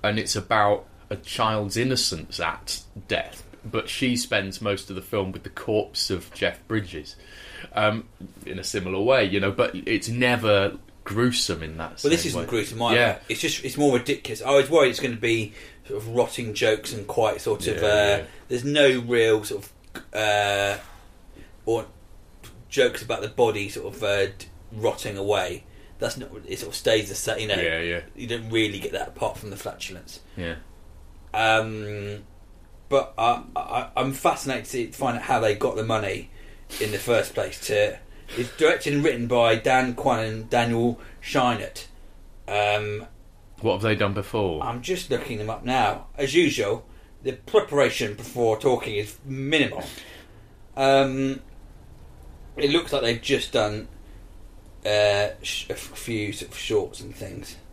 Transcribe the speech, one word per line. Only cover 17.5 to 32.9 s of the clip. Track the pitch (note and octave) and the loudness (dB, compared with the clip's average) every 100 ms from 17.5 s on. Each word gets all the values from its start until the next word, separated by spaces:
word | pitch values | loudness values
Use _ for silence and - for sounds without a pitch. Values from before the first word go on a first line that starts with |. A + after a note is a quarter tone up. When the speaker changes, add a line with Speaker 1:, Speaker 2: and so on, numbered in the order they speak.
| G#2 - | 0 0
Speaker 2:
of, | E2 | 0
Speaker 1:
Yeah, | G#2 | 4
Speaker 2:
uh, | G#2 G2+ G2+ | 6 6 2
Speaker 1:
yeah. | - - - | -2 -16 -6
Speaker 2:
there's | B2 | -4
no | C3+ D3 C#3 B2+ | 0 6 6 6
real | A#2+ A#2+ A2+ A2 | 2 4 6 4
sort | G#2 G2+ | 2 -8
of, | - - - - - | -10 -20 -18 -18 -8
uh, | G#2 G#2+ G#2 G#2 G2+ G2+ G2+ - - - - - - - - - | -2 2 4 4 2 0 -2 -8 -20 -20 -20 -20 -20 -20 -8 -2
or | A2+ A2 - - - - - - - - | -2 -2 -18 -20 -20 -20 -20 -20 -20 -6
jokes | - B2 - | 2 2 2
about | A2+ A2+ | -6 -6
the | G#2+ | -4
body | - A#2 G#2 G2+ | 2 2 2 -6
sort | - G2+ | -8 -10
of, | - | -4
uh, | G#2 G2+ G2 | 0 2 0
d-, | - - - - | -4 -18 -18 -16
rotting | A2 G#2+ - A2 G2+ | -2 -2 -2 -8 -4
away. | G2 G#2 F2+ F#2 - - - - | 0 2 0 -6 -14 -20 -20 -6
That's | A2+ - | -6 -4
not, | - - F2 | -12 -14 -10
it | F#2+ | -10
sort | E2 | -8
of | - | -2
stays | B2 A2 F#2+ | 2 2 2
the | |
same, | - - A2 | -6 -4 -4
you | G#2+ | -2
know. | F#2+ | 0
Speaker 1:
Yeah, | E2 E2 | 0 0
yeah. | E2+ E2+ - - | -2 -4 -6 -14
Speaker 2:
You | A#2 | -6
don't | A#2 A2+ | -6 0
really | A2+ G#2+ G2+ | 2 2 -2
get | - | -6
that | - - | -6 -6
apart | - A2 - | -4 -4 -4
from | G#2+ | -12
the | F#2+ | -10
flatulence. | - - - F2 - - - - | -10 -10 -12 -14 -16 -20 -16 -8
Speaker 1:
Yeah. | E2+ D#2 - - - - - - - | -8 -8 -14 -20 -20 -20 -20 -20 -6
Speaker 2:
Um, | G#2+ A2 A2 A2 G#2+ G#2 G#2 G2+ G#2 - - - - - - | 0 4 4 2 -6 -8 -8 -8 -10 -14 -20 -20 -20 -20 -20
but | - | 0